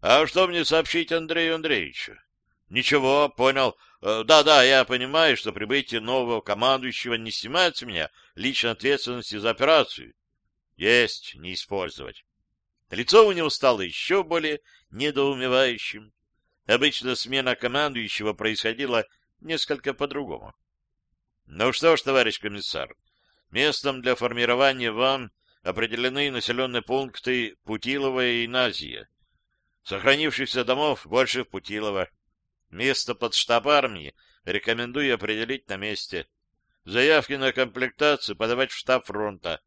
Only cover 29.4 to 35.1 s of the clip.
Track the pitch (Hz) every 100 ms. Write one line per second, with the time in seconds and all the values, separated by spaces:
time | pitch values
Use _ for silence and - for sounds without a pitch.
29.4 | _ _ _ _ - 98 131 139 156 127
30.4 | 131 127 120 131 151 131 78 113 131 127
31.4 | 120 98 - 104 107 98 90 _ _ _
32.4 | _ _ _ 90 127 127 - 117 117 -
33.4 | - 117 139 147 131 98 71 _ _ _
34.4 | - 95 - 117 120 131 139